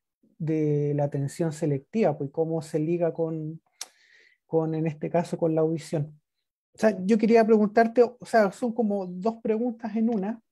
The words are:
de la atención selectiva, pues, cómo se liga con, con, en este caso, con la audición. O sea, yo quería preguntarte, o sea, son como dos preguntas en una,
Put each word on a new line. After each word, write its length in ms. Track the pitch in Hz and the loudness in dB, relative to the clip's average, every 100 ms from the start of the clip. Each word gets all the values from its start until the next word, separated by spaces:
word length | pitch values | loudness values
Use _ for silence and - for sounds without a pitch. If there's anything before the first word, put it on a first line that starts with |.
| _ _ _ - | _ _ _ -10
de 540 | 156 156 151 147 147 | -4 0 0 0 0
la 100 | 147 | 0
atención 460 | 143 143 139 - 165 | -2 -2 -6 -4 -4
selectiva, 640 | 151 160 139 - - 190 151 | -2 -2 -2 -4 0 0 0
pues, 140 | 143 | -6
cómo 320 | - 160 160 | -4 -2 -2
se 160 | 156 160 | -4 -4
liga 340 | 156 175 170 | -2 0 -2
con, 480 | 165 165 160 156 160 _ - - _ _ _ _ _ - | -2 -4 -4 -8 -10 _ -20 -20 _ _ _ _ _ -2
con, 300 | 160 160 160 | 0 0 0
en 100 | 160 | -2
este 240 | 151 165 | -4 -2
caso, 260 | 170 170 165 | -2 -2 -2
con 200 | 165 160 | 0 2
la 60 | |
audición. 580 | 160 160 - 165 147 - _ _ _ _ _ | 0 -2 -4 -4 -4 -8 _ _ _ _ _
O 60 | - | 0
sea, 180 | 220 190 | 0 0
yo 140 | 185 226 | 0 2
quería 260 | 220 226 | 6 6
preguntarte, 580 | 220 220 208 220 226 240 | 6 6 4 4 2 4
o 200 | 233 - | 2 0
sea, 280 | - 233 202 | -2 2 2
son 200 | - 247 | 0 -6
como 320 | 220 214 202 185 | -2 -2 -2 -6
dos 320 | 180 202 226 | -6 -6 -4
preguntas 540 | 240 220 247 226 226 214 | -4 -2 -2 -6 -6 -2
en 120 | 226 | 0
una, 320 | 226 190 233 _ | 0 -4 -8 _